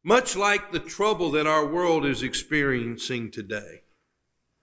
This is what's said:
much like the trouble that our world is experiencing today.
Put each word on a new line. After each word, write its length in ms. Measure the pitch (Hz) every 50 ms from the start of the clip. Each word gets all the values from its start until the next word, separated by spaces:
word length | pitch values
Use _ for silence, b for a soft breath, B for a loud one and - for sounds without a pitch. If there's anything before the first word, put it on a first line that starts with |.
| -
much 320 | 165 220 254 247 - -
like 360 | 185 202 208 208 202 - -
the 80 | 175 160
trouble 520 | - - - - 196 220 214 165 175 160
that 160 | 139 151 151 156
our 180 | 156 156 151
world 400 | 143 156 175 180 170 165 156 143
is 160 | 143 131 110
experiencing 1080 | 123 127 - - - - 156 151 143 139 131 120 117 117 117 110 - - 131 120 117 104
today. 500 | - 120 104 98 107 104 - 80 80 - _ _ _ _ _ _ _ _ _ _ _ _ _ _ _ _